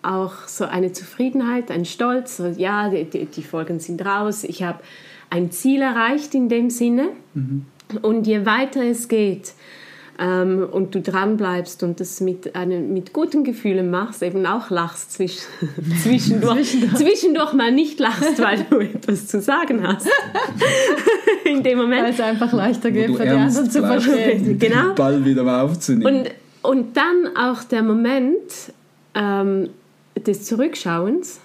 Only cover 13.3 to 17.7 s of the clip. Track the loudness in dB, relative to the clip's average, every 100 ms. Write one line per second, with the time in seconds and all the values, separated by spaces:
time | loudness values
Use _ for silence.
13.3 | 0 -2 -2 -2 0 0 -2 -4 -6 -4
14.3 | -2 0 -2 -2 -4 -4 -8 -14 -6 -6
15.3 | -6 -14 -8 -8 -6 -4 0 2 2 4
16.3 | 2 2 2 2 2 2 4 4 4 4
17.3 | 2 2 2 4